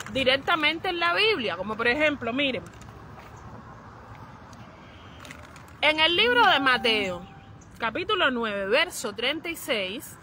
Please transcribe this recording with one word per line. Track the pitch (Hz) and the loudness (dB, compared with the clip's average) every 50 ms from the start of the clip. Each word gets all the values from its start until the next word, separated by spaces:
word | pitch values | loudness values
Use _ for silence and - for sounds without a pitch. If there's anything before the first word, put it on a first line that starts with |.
| - - | -14 -6
directamente | 214 262 262 247 262 277 - 392 349 320 302 302 320 330 - 381 | -4 0 2 2 2 2 2 0 0 2 2 0 0 0 -4 -4
en | 349 339 | -2 0
la | 339 349 349 | 0 0 2
Biblia, | 370 415 453 427 311 226 190 165 180 | 2 2 2 2 2 0 -4 -4 -4
como | 185 208 220 | -4 -6 -4
por | 214 233 240 | 0 2 2
ejemplo, | 240 302 311 302 294 - 247 226 | 2 4 2 2 0 0 -4 -4
miren, | 233 269 285 269 233 180 165 - - - - - - - - - - - - - - - - - - - - - - - - - - - - - - - - - - - - - - - - - - - - - - - - - - - - - - - - - - - - - - - | -2 0 0 0 -2 -4 -8 -10 -16 -18 -20 -20 -18 -18 -20 -20 -20 -20 -20 -20 -20 -18 -18 -18 -18 -18 -18 -20 -20 -20 -20 -20 -20 -20 -20 -20 -20 -20 -20 -20 -20 -20 -20 -20 -20 -20 -20 -20 -20 -20 -20 -20 -20 -20 -20 -20 -20 -20 -18 -18 -18 -18 -18 -20 -20 -20 -20 -20 -8 0
en | - 294 311 311 | 2 2 4 4
el | 311 330 349 | 4 4 4
libro | 381 440 480 480 480 440 381 | 4 4 4 6 6 6 6
de | 330 277 | 6 6
Mateo, | 285 269 254 240 226 233 220 214 202 185 175 175 185 - - - - - - - - - - - | 4 4 2 4 4 2 2 2 0 -2 -4 -6 -10 -14 -18 -20 -20 -20 -20 -20 -20 -20 -10 -6
capítulo | 233 226 220 302 359 381 427 359 330 285 | -6 -4 -4 -4 -2 0 0 2 2 2
nueve, | 254 233 233 214 202 202 196 | 2 0 -2 -2 -2 -4 0
verso | 196 220 294 339 359 - - - 214 202 | 2 2 2 2 0 -2 -6 -8 -8 -6
treinta | 214 233 262 302 320 - 339 | -4 -4 -4 -4 -4 -6 -8
y | 330 - | -10 -10
seis, | - 269 254 214 190 185 208 233 - - - - | -4 -4 -2 -2 -2 -4 -6 -10 -12 -14 -18 -18